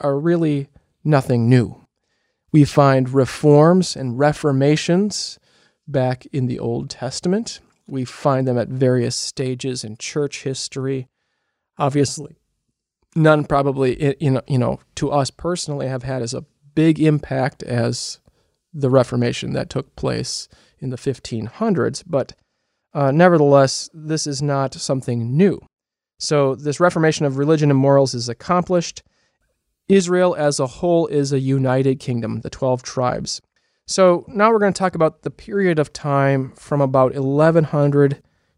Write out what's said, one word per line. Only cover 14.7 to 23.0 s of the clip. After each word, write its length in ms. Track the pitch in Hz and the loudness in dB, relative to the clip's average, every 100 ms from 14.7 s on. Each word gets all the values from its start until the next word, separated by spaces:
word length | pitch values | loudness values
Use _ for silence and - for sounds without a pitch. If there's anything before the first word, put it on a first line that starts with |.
| 131 _ - | -4 _ -6
to 140 | 143 | -2
us 220 | 139 135 | -2 -2
personally 560 | - 165 175 - 143 131 | -4 -6 -6 -6 -6 -6
have 160 | 131 | -6
had 180 | 127 131 | -6 -6
as 120 | 117 | -6
a 120 | 127 - _ _ - | -8 -12 _ _ 2
big 240 | 160 151 | 2 4
impact 640 | 156 151 - 135 131 - | 2 2 -2 -4 -4 -6
as 560 | - 120 120 123 - - _ _ _ _ _ | -6 -2 -2 -4 -8 -14 _ _ _ _ _
the 160 | 151 135 | -4 2
Reformation 640 | 131 120 123 120 - 123 | 4 2 0 -2 -4 -6
that 160 | 135 127 | -6 -6
took 260 | 131 - - | -8 -10 -8
place 540 | 139 120 131 - - _ _ _ | -6 -6 -6 -10 -12 _ _ _
in 100 | 135 | -12
the 80 | 127 | -8
fifteen 480 | - 127 - 113 110 | -6 -8 -8 -10 -10
hundreds, 560 | - 226 165 117 127 | -6 -2 0 -2 -4
but, 300 | - 139 120 - _ _ _ _ _ | -6 -4 -4 -10 _ _ _ _ _
uh, 180 | 156 | -2